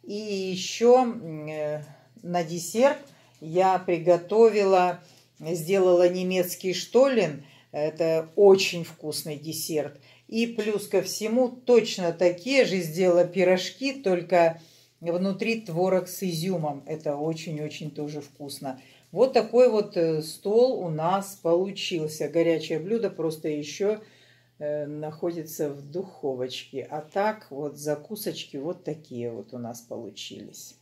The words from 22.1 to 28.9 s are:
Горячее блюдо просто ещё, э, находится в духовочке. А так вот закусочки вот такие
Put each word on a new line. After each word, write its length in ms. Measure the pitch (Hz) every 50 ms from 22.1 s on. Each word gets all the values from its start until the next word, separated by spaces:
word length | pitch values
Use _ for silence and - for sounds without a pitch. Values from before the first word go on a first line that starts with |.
| 156 - 160 143
Горячее 500 | 147 165 170 170 165 156 160 - 165 156
блюдо 300 | 160 190 226 226 202 190
просто 400 | 190 - 160 160 156 - - 156
ещё, 520 | 151 147 147 151 - - 202 202 214 214 214 - _ _ _ _ _ _ _ _ _ _
э, 260 | 151 147 147 151 147
находится 840 | 147 147 151 151 151 156 - - 175 170 170 156 160 - - 160 143
в 120 | 139 143 143 143
духовочке. 960 | 147 180 196 - - - - 139 131 123 127 127 - - - - - 135 117 -
А 120 | 143 156
так 460 | 147 - - 202 202 214 220 214 - _
вот 260 | 143 135 151 147 143
закусочки 800 | 143 147 151 147 147 147 - 214 208 - 175 156 - - - -
вот 260 | 139 135 165 185 180 _
такие 460 | 156